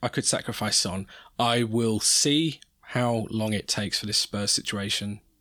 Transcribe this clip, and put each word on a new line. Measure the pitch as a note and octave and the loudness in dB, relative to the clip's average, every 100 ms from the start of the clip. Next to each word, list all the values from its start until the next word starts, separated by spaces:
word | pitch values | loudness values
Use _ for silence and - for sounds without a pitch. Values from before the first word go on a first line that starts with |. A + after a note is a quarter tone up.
I | A#2+ | -4
could | - - | -2 0
sacrifice | - - - G#2 - | -2 -4 -4 0 0
Son. | G2+ F#2+ G2 - - - | 0 -4 -8 -14 -20 0
I | A#2+ A#2+ | 2 4
will | A2+ A#2 A2+ G#2+ | 2 2 2 2
see | - - D3 D3 D#3+ - - _ - | 2 2 4 4 2 -2 -14 _ -6
how | B2 B2 A#2 G#2 | 0 2 2 0
long | A2 A2 | -2 0
it | A2+ - | -2 -2
takes | - G2+ - | -4 -2 -4
for | G#2 | -2
this | G#2 | -2
Spurs | - G2+ G2+ | 0 -2 0
situation | - - G#2 G2+ - G2+ G2+ _ _ | 0 -2 -4 -2 -2 -4 -8 _ _